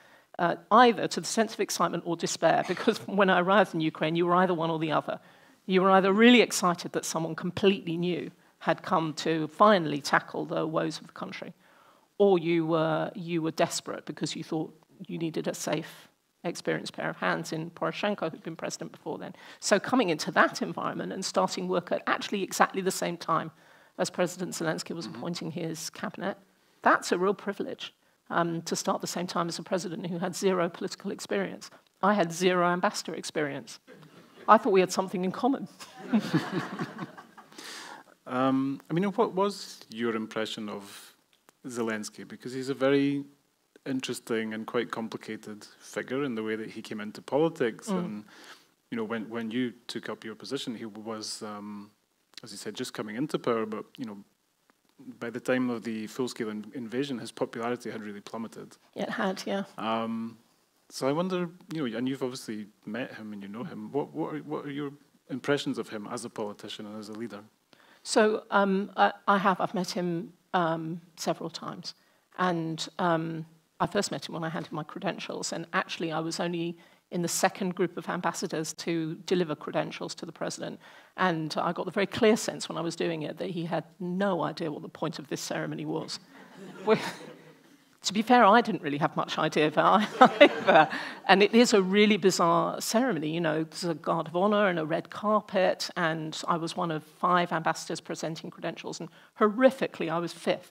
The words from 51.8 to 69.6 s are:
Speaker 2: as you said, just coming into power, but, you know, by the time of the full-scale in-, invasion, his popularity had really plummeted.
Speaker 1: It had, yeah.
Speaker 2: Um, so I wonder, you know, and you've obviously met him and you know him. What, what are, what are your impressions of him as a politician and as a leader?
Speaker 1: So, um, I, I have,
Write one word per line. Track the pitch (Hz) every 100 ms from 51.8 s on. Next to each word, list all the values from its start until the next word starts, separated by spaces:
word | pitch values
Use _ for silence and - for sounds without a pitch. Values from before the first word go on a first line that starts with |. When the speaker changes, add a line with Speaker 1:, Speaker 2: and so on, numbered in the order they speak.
| 104 _ _ _ _ -
Speaker 2:
as | 110
you | 101
said, | 110
just | 107 127
coming | - 110 110
into | 151 143
power, | 131 113 110
but, | 107 - -
you |
know, | 113 101 - _ _ _ _ _ _ - - -
by | 117
the | 120
time | - 127 127
of | 117
the | 110 110 107
full-scale | - 123 - 110
in-, | 107 104
invasion, | 139 113 123 143 120
his | 113
popularity | - 127 120 117 123 110
had | 107
really | 104 101
plummeted. | - 113 110 104 104 - _
Speaker 1:
It | - -
had, | 226 202 190
yeah. | - 196 - -
Speaker 2:
Um, | 107 113 113 113 113 113 _ _ _ _ _
so | - 135
I |
wonder, | 151 185 180 170 - -
you | 160 127
know, | 110
and | 127
you've | 135
obviously | 131 131 - 107 104 _ -
met | 110 135
him | - 107
and | 104
you | 98
know | 110
him. | 165 110 107
What, | 135 147
what | 147 160
are, | 151
what | 143 147 143
are |
your | 139 143 143 _ _ -
impressions | 127 - 143 143 117
of | 101
him | 107 104
as | 120
a | 110
politician | - 104 101 107 - 104
and | 110
as | 104
a |
leader? | 107 117 101 110 _ _ - _ _
Speaker 1:
So, | - 247 214 214 -
um, | 208 196 190 202 -
I, | 202 - -
I | 202
have, | 196 185